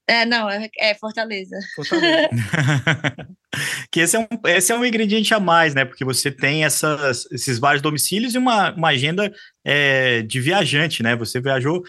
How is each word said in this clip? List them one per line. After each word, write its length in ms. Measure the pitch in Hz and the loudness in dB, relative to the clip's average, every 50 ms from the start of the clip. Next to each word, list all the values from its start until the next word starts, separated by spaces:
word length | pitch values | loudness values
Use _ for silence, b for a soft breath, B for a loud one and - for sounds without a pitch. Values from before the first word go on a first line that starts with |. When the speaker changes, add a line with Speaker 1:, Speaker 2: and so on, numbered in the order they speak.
| _ - | _ 0
Speaker 1:
É, 180 | 226 233 226 | 2 2 2
não, 240 | 233 240 233 220 208 | 2 0 0 0 -2
é, 180 | 196 208 220 220 - - | -4 -6 -6 -8 -6 -2
é 160 | - 220 208 | 0 0 0
Fortaleza. 640 | 208 - 220 214 233 226 226 220 196 190 185 190 190 196 - - | -2 -6 -8 -6 -6 -6 -6 -6 -8 -8 -8 -10 -12 -12 -12 -12
Speaker 2:
Fortaleza. 520 | - 147 - - 330 311 339 320 320 294 - | -10 -6 -2 0 2 2 4 2 2 0 0
Speaker 3:
<laughs> 1040 | - 117 110 101 - 160 143 127 151 135 - 165 156 - - 143 - - - - 185 - _ _ B 147 B B B B 135 B - | -2 -4 -2 -2 0 0 2 2 2 2 2 0 0 0 -2 -4 -6 -6 -12 -18 -20 -20 _ _ B -6 B B B B -8 B 0
Que 80 | 165 | 0
esse 160 | 165 165 - | 2 2 2
é 20 | 220 | 0
um, 80 | 226 220 233 - - | -2 -2 -6 -2 0
esse 260 | 151 175 185 180 - 233 | 2 2 2 2 2 2
é 20 | |
um 80 | 233 240 | 0 0
ingrediente 520 | 247 220 220 220 208 208 220 214 208 233 | 0 0 0 0 2 2 0 2 2 2
a 40 | 214 | 2
mais, 360 | 196 180 165 170 165 160 139 | 4 4 4 6 4 4 2
né? 100 | 135 131 | 0 0
Porque 220 | 127 - - 139 | -2 -4 -6 -4
você 240 | 127 131 - - 147 | -2 -2 -2 -2 -2
tem 340 | 139 - - 139 143 156 156 | -4 -2 -2 0 0 0 0
essas, 680 | 151 - - - 156 151 147 143 135 127 123 - - | 0 0 0 0 0 0 0 0 -2 -2 -2 -6 -8
esses 280 | - 127 - - 127 113 | -10 -8 -4 -4 -2 0
vários 240 | 123 143 147 143 139 | 2 2 2 2 0
domicílios 520 | 156 147 143 - - 180 202 233 262 220 | -2 -2 -2 -2 -2 -2 -2 -2 -2 -2
e 40 | 254 | 0
uma, 340 | 254 254 233 214 190 165 - | 0 2 2 2 2 0 0
uma 160 | 175 165 160 | 0 2 2
agenda, 420 | 147 127 127 147 165 185 208 196 202 B B B B _ _ | 2 2 0 -2 -2 -2 -2 -4 -4 B B B B _ _
é, 600 | - 139 143 143 139 135 131 131 127 123 117 113 | 0 0 2 4 4 4 4 2 2 2 0 -2
de 180 | 110 113 131 | -2 -4 -2
viajante, 600 | 123 147 180 202 185 135 139 143 160 165 160 - 117 | 0 0 2 2 2 2 0 0 0 0 -2 -2 0
né? 120 | 117 120 | 0 0
Você 220 | 120 117 107 - 127 | 0 -2 -4 -6 -4
viajou, 440 | 123 139 135 131 123 139 165 180 180 | -2 0 -2 0 0 -2 -2 -4 -6